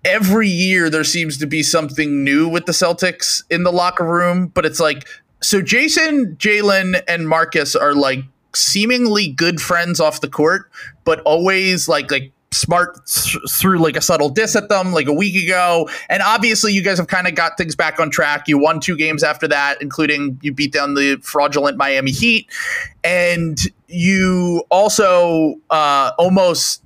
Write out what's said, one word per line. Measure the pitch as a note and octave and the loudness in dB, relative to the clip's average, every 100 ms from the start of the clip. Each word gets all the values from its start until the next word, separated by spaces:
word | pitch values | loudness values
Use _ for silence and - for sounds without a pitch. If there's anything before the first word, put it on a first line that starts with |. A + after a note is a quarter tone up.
every | F3+ G#3 F#3+ G#3+ G#3+ | 0 2 2 2 2
year | F3 F#3 F#3 E3 | 0 0 2 2
there | D#3 | 0
seems | D3+ F3 D#3+ C3+ | -2 -2 -4 -6
to | D3 | -4
be | D#3 | -2
something | C#3+ E3 D3+ D3 D3 C#3+ | 0 0 -2 -4 -2 0
new | C#3 C#3+ E3 | 2 2 2
with | E3+ F3 | -2 -2
the | |
Celtics | E3 F3 E3+ F3+ E3+ - - - | 0 0 0 -2 -2 -4 -4 -2
in | E3+ | 0
the | F3+ | 0
locker | F3 F3+ F3+ E3 | 2 0 0 -2
room, | E3+ F3 F3+ F3+ | 0 2 0 -2
but | - D#3 | -2 -2
it's | - | 0
like, | D#3 C#3 - - _ _ | -2 -2 -12 -20 _ _
so | - G3+ | -2 -2
Jason, | D#3+ A#3 D4+ E4 D#4+ D4 G#3+ D#3 | 0 0 2 0 0 0 -2 -2
Jalen, | G#3 G#3 G3+ G3 F#3 F#3 - | 0 2 2 2 0 -2 -2
and | E3+ D#3+ | -4 0
Marcus | D#3+ E3 D#3+ C#3+ - | 0 0 -2 -2 -2
are, | C#3+ | 0
like, | C#3+ C3+ C3 C3+ _ _ - | 2 2 -2 -8 _ _ -2
seemingly | - G3+ G#3+ B3 A#3+ G#3 F3+ | -2 0 0 2 2 0 -2
good | C3+ E3 E3 | -2 -2 -2
friends | - F3 E3+ E3+ | -2 -2 0 0
off | D#3 D3+ | 0 0
the | C#3 | -8
court, | C#3+ D3+ F#3+ - - - _ | 0 2 0 -6 -20 -20 _
but | - D#3+ | -2 0
always, | D3+ D#3+ F#3 F#3+ F#3+ F3+ - | 2 2 2 2 0 0 0
like, | D3+ C3 | -2 0
like, | C3+ C3+ _ _ | -4 -4 _ _
Smart | - - F3 F3 - - | -6 0 0 0 -6 -6
th-, | - - - - | -4 -4 -6 -6
threw, | - F#3+ F3+ | 0 2 4
like, | D#3+ C#3+ | 2 0
a | |
subtle | - E3 D3 | 0 2 0
diss | C3+ A3 A3 | 0 0 0
at | G3+ | 0
them, | G3+ F#3 | -2 0
like, | E3+ C3+ | 0 0
a | |
week | D3 G3+ F#3 | 0 0 0
ago. | F3 F#3 F3 E3+ D#3 - - | 0 2 2 2 -2 -8 -4
And | G3 | 0
obviously | G3 A3+ A3+ A3 G#3+ | 2 2 2 0 0
you | G3 | 0
guys | F#3 F3+ | 0 -2
have | E3+ | 0
kinda | F#3 F3+ | -2 0
got | E3 E3 - | 0 -2 -2
things | E3 - | -6 -2
back | D#3+ D3+ | -2 0
on | D#3 | -2
track. | C3+ D3+ D3 - | 0 0 -2 0
You | C#3+ | 2
won | D3+ D#3+ | 4 2
two | - D3+ | -2 -2
games | D#3 D3+ D3+ | -2 0 -2
after | D3+ D#3 | 0 -2
that, | C#3+ C#3+ C#3 | 0 0 -4
including | C#3+ C#3+ D3+ C#3+ C#3+ C3 | -8 -2 -2 0 -4 -6
you | D3 | -8
beat | C3+ C#3+ | -4 -4
down | D3 C#3+ | -2 -2
the | C#3+ C#3 C#3 | 0 0 -2
fraudulent | - D3 C#3+ C#3+ C#3+ B2+ | -2 0 0 2 -2 0
Miami | C#3 C3+ C3+ | 0 0 -2
Heat. | - A#3 A3 - - - - - - | 0 0 0 -4 -10 -6 -6 -8 -6
And | E3+ F3+ F3 E3+ E3 D3+ F#3 _ _ | -2 2 2 0 -2 -2 -4 _ _
you | E3+ F3 F#3+ F#3 F3+ F3+ E3+ - | -2 0 2 2 0 0 -2 0
also, | F3+ G#3 - G3 F3+ F3 E3 D#3 - _ | 2 2 4 4 4 4 2 0 -2 _
uh, | D#3 D3 C#3+ C3 - | 0 2 2 0 2
almost, | F3+ F#3+ F3+ D3+ - - | 2 4 2 2 -4 -6